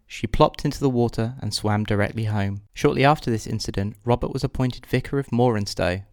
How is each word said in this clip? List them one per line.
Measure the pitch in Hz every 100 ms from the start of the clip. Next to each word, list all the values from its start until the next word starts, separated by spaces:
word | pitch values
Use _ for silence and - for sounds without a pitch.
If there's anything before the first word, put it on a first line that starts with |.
| _
she | - 113
plopped | - 151 -
into | 147 -
the | 139
water | 120 117 - 113 131
and | 107
swam | - 107 104
directly | 107 104 101 -
home. | 110 107 98 101 -
Shortly | - 143 -
after | 135 151 -
this | 113 -
incident, | 113 - 104 98 -
Robert | 120 123 -
was | 135
appointed | 135 - 127 117 -
vicar | 127 - 139
of | 139
Morinstow, | 120 127 107 101 - 90 92 98